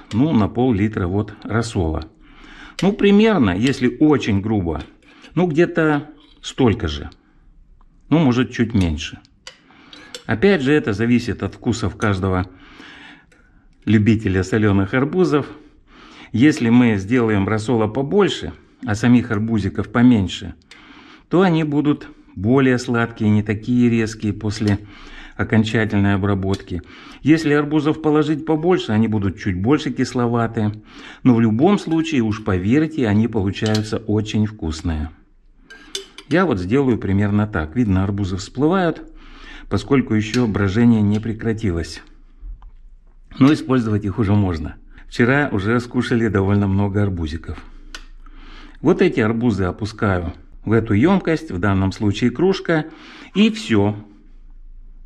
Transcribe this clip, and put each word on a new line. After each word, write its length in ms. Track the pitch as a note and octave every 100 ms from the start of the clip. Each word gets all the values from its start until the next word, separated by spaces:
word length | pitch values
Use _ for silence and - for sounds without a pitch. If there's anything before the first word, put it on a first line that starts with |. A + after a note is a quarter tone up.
| -
ну, 200 | G2+ D#3
на 140 | B2+ -
пол-литра 600 | A#2 C3 G2 G#2+ A2 F2+
вот 260 | G2 G#2 -
рассола? 680 | - G#2+ A2+ G#2 D#2+ D2 - _ - - - - - -
Ну, 120 | F3+
примерно, 640 | G3+ G3+ G3+ A3+ F#3+ G#2 F2
если 400 | C3+ B2+ B2 -
очень 400 | D3+ C#3+ - G2+
грубо, 440 | G#2 G#2+ E2+ D2+ - _ _ - -
ну, 140 | D#3 F3+
где-то 640 | D3 E3+ - D#3 D3 C#3 - _ _
столько 460 | - - B2 F2 E2
же. 220 | D2 - - _ _ _ - _ - _ _ -
Ну, 100 | D#3
может, 320 | C#3 A#2+ B2+
чуть 220 | - G#2+
меньше. 460 | G#2 F2 D2+ - - _ _ - - _ - - - - - -
Опять 360 | G#2+ G3 F#3+
же, 100 | C3
это 220 | D3+ B2
зависит 480 | G2+ A#2 A#2+ - E2+
от 120 | - -
вкусов 400 | B2+ G#2+ G2 -
каждого 520 | A2 F#2+ F#2+ F#2 F2 - - - - - - - _ _ _ _ _ _ -
любителя 580 | G#2+ G#2 G#2+ G#2+ F#2+
соленых 500 | F2+ A#2 G#2+ G2 G2
арбузов. 540 | C3 D3+ F#3 E3 C#3+ - - - _ _ - - - -
Если 380 | G#2+ D3+ D3+ A#2
мы 280 | A#2+ A#2+ G#2
сделаем 500 | F#2+ B2+ A2+ G#2 G2
рассола 400 | G#2+ G#2 A#2 G#2+
побольше, 680 | B2 C#3 G3 E3+ - E2 - _ - -
а 100 | G#2
самих 360 | A#2+ A#2+ G2+
арбузиков 580 | G#2 A2+ A2+ F#2 - -
поменьше, 640 | A#2+ B2 A2+ F2+ - F2 - _ - - - - - -
то 120 | E3
они 220 | F#3+ D#3+
будут 440 | D#3 D3 D3 C#3 - - - -
более 420 | G2+ C#3 C3 B2
сладкие, 540 | B2 A#2+ A2+ - G#2+
не 100 | G#2
такие 480 | G#2 A2 A#2 B2 A#2+
резкие 440 | A2+ A2 A2 G#2+
после 460 | G2+ G#2+ G2+ G#2 G2 - - - - - -
окончательной 760 | A2 A2 G#2+ A#2 G#2 G#2 G2+ G2
обработки. 680 | G2+ G2 F#2+ G2 - F2 - - - -
Если 320 | C3+ D#3+ D3
арбузов 480 | D3 D3 D#3 C#3+ D3+
положить 440 | D3+ D3+ D3 D#3 -
побольше, 460 | D#3 F3 F3+ -
они 160 | G#2+ A2+
будут 320 | G#2+ G2 -
чуть 200 | G#2 F2+
больше 320 | G#2 D3 D3
кисловатые. 840 | B2+ B2 B2+ A#2+ A#2+ A2+ A2+ G#2 G#2+ - - - -
Но 100 | C3
в 80 | A2+
любом 380 | A2+ A2 F3 G3+
случае, 420 | - D#3+ D#3+ C#3
уж 220 | A2 G#2+
поверьте, 640 | A2 F#2 F#2+ C#3+ D#3 D#3 A2+
они 200 | G#2 A2+
получаются 720 | A2+ G2 - A2 G#2+ G#2+ G#2
очень 480 | - G#2+ G#2 A2 G#2+
вкусные. 640 | - D#2+ D2+ F2 D#2 D#2 - _ _ _ _ - - - - - - -
Я 180 | D#3 E3+
вот 140 | G2+
сделаю 400 | F2+ C3+ C3 G2+
примерно 480 | G2 G2 G#2 G#2 G#2+
так. 280 | F#2+ D2+ B2+
Видно, 280 | A2 F#2
арбузы 340 | G2 G2+ F#2 F#2+
всплывают, 640 | - B2+ D3+ F#3+ E3+ - - - - - - - -
поскольку 440 | G2+ G#2+ C#3 -
еще 320 | G#2+ G#2+ A#2+ A#2
брожение 560 | F#2+ G2+ G2 A#2+ A2+
не 180 | G2+ G#2
прекратилось. 840 | A2+ A2 A2+ G#2 G2+ E2+ D#2+ - - - - - - - - - - - _ - - -
Но 120 | C3+
использовать 540 | D3+ B2 C3 A2+ G#2 G2+
их 140 | F#2
уже 140 | G2
можно. 420 | G#2 F#2+ E2 D2 - - - -
Вчера 420 | - A#2+ C#3 D3
уже 280 | G#2 G2+ A#2+
скушали 480 | A#2+ B2 A2+ A#2+ A2+
довольно 400 | G2 F#2+ G#2 G2+
много 340 | G2 G2+ G#2
арбузиков. 600 | G2+ F2 D#2+ E2 - D2+ - - - - - - - - - - - -
Вот 200 | C3+ F3+
эти 180 | F#3 -
арбузы 420 | G#2+ A2+ A#2+ F#2+
опускаю 720 | F2+ F2 G#2 - G#2 F2+ E2 - - - -
в 60 |
эту 220 | A2+ A2
емкость, 560 | G2+ D#3 G3 E3 D#3+ -
в 100 | F#2
данном 320 | G2+ F#2+ F#2+
случае 380 | - G#2 G2 B2
кружка, 560 | B2 F#3 F#3+ - D#3+ D#3 - - - -
и 160 | F#3+ A3+
все. 460 | A3 - G#2 G2+ G#2+ - - - - - - - - - -